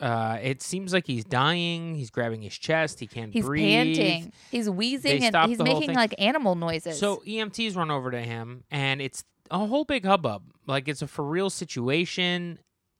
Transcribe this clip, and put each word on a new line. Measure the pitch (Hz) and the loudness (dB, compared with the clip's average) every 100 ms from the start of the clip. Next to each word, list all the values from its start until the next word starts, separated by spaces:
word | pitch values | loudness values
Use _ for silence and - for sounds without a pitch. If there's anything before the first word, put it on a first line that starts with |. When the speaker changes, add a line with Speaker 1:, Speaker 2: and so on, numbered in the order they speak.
Speaker 1:
Uh, | 131 117 113 113 | -2 0 0 -2
it | 127 135 | -2 -4
seems | - 180 196 | -6 -6 -2
like | 185 165 | 0 0
he's | 120 | -4
dying. | 107 123 143 175 170 170 165 | 0 2 4 2 0 -2 -4
He's | 156 120 | -6 -6
grabbing | - 117 113 | -2 -2 -4
his | 104 - | -8 -8
chest. | - 160 156 - | 0 2 0 -4
He | 110 | -12
can't | - 113 | -10 -4
Speaker 2:
He's | 151 202 | -2 0
Speaker 1:
breathe. | 147 | 2
Speaker 2:
panting. | - 220 - 160 - - 170 - - | 4 4 4 2 2 0 -4 -16 -8
He's | 240 214 | -4 -2
wheezing | 185 233 269 285 285 | 0 -2 0 0 2
Speaker 1:
They | 240 | 4
Speaker 2:
and | |
Speaker 1:
stop | 180 165 | 6 4
Speaker 2:
he's | 233 | 4
Speaker 1:
the | |
whole | 247 | 2
Speaker 2:
making, | 269 311 | 2 2
Speaker 1:
thing. | 247 | 2
Speaker 2:
like, | 220 - | 2 2
animal | 196 302 233 | 2 2 2
noises. | 175 170 165 170 151 | 0 0 -2 -4 -2
Speaker 1:
So | 202 190 180 | 0 0 -4
E | 220 | -6
M | 214 | -4
Ts | 208 226 185 | -2 -2 0
run | 160 | 0
over | 147 127 | 0 -2
to | 123 | -4
him, | 117 113 117 123 - | -4 -6 -8 -12 -6
and | 143 135 135 | -2 0 0
it's | 135 - - _ - | -4 -8 -16 _ -4
a | 175 208 | -2 0
whole | 277 | 0
big | 302 277 | 0 0
hubbub. | 190 196 143 104 87 _ - | 4 4 2 -4 -10 _ -4
Like, | 135 135 | -2 -2
it's | 139 | -4
a | 143 | -6
for | - | -4
real | 143 170 196 | -4 0 -2
situation. | - 170 - 120 151 175 - 180 180 175 165 _ _ _ | -4 -6 -4 0 2 0 0 0 0 -4 -12 _ _ _